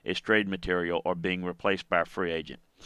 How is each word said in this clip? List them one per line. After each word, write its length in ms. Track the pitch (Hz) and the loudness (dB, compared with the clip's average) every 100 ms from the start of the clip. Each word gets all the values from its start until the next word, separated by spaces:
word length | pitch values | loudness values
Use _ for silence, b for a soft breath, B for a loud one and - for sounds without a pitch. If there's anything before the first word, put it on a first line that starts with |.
| - | -4
as 160 | 92 | -4
trade 260 | - 107 98 | 4 4 4
material 540 | 95 92 90 85 85 | -4 0 0 0 0
or 120 | 87 87 | 0 0
being 280 | 90 90 | -2 -2
replaced 460 | 90 85 101 98 - | -4 -2 0 0 2
by 120 | 90 | 0
a 40 | 82 | 2
free 260 | - 90 | -2 -2
agent? 280 | 82 76 65 _ _ | -2 -6 -14 _ _